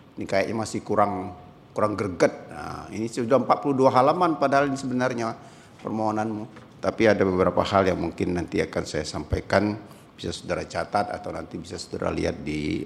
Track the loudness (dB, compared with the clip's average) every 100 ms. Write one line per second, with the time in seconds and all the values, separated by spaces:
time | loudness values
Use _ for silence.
0 | -18 -12 -2 0 0 -2 -4 -6 -2 2
1 | 2 0 -8 -12 -18 -20 -12 -2 0 0
2 | -4 2 2 2 -12 -12 -10 -10 -10 -6
3 | -4 -4 2 4 4 2 2 4 6 6
4 | 6 4 2 2 2 4 2 -2 -4 -2
5 | -2 -2 -6 -8 -14 -20 -20 -12 -6 -2
6 | 0 0 -2 -6 -10 -16 -20 -4 -2 4
7 | 4 6 4 4 4 2 4 4 4 2
8 | -2 -2 -2 -2 -2 -2 -2 -4 -4 -6
9 | -6 -8 -6 -6 0 2 2 -2 -10 -20
10 | -20 -12 -10 -8 -6 -6 -4 -6 -2 -2
11 | -2 -6 -8 -10 -10 -12 -12 -12 -10 -6
12 | -4 -2 -2 -4 -6 -4 -4 -4